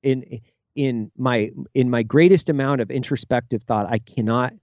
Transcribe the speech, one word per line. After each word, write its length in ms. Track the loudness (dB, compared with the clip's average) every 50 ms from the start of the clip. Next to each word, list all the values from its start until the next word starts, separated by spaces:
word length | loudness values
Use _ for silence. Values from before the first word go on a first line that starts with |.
in, 380 | 0 0 -2 -2 -4 -12 -16 -18 _ _ _ _ _ _ _
in 360 | -4 -2 -2 -2 -4 -6 -8 _
my, 360 | -4 0 0 2 2 0 -2 -6 -14 -16 -4 _
in 140 | 0 0 2
my 140 | 0 -2
greatest 460 | -2 2 4 4 6 6 6 4 4 -2
amount 300 | -2 0 0 0 0 -2
of 100 | -2 -4
introspective 720 | -4 -6 -4 -4 -6 -6 -2 _ -2 -2 -2 -4 -6 -6
thought, 280 | _ -2 -2 -2 0 -2
I 80 | -4 -4
cannot 540 | -4 -6 -6 -4 -2 0 0 0 -2 -4 -6 -14